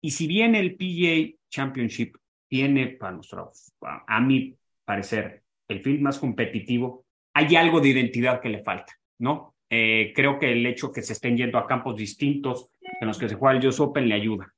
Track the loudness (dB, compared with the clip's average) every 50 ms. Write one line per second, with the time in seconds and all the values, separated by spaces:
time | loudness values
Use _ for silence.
0 | -6 -6 -4 -4 -2 0 2 2 4 4 4 4 2 -2 -2 -4 -8 -6 -2 0
1 | 2 2 2 2 0 -2 -6 _ _ _ -6 -6 -6 -4 -4 -4 -4 -4 -2 -4
2 | -6 -6 _ _ _ _ _ _ _ _ -2 0 2 2 2 2 2 -2 -6 -10
3 | -12 -12 -12 -12 -16 -16 -14 -14 -14 -16 _ -20 _ _ _ _ -14 -12 -12 -12
4 | -4 -2 2 2 4 4 4 2 2 -2 -10 _ _ _ _ _ _ -4 -4 -4
5 | -4 -4 -4 -4 -4 -6 -10 -18 _ _ _ _ _ _ -10 -6 -2 -2 0 2
6 | 2 0 0 -2 -4 -4 -2 -2 -4 -4 -4 -8 -4 -2 -2 -2 -2 -4 -8 -12
7 | _ _ _ _ _ _ _ 2 4 6 6 6 6 6 4 6 6 6 4 4
8 | 2 0 0 0 0 0 0 0 -2 -6 -6 -6 -6 -6 -6 -6 -8 -18 -20 _
9 | _ _ _ _ -4 -4 -4 -4 -6 -20 _ _ _ _ 0 2 2 4 4 2
10 | 0 0 2 2 2 2 2 0 0 0 0 0 0 -2 -2 -4 -8 -8 -8 -8
11 | -8 -8 -10 -6 -2 -2 0 0 0 0 -2 -2 -2 0 -4 -4 -4 -6 -8 -6
12 | -8 -10 -6 _ -2 -2 -2 -2 -4 -6 -6 -6 -10 _ _ _ _ -14 -10 -6
13 | -4 -6 -4 -4 -6 -6 -4 2 2 4 4 4 4 2 2 2 0 0 0 0
14 | 2 2 2 2 0 -2 -4 -4 -8 -14 _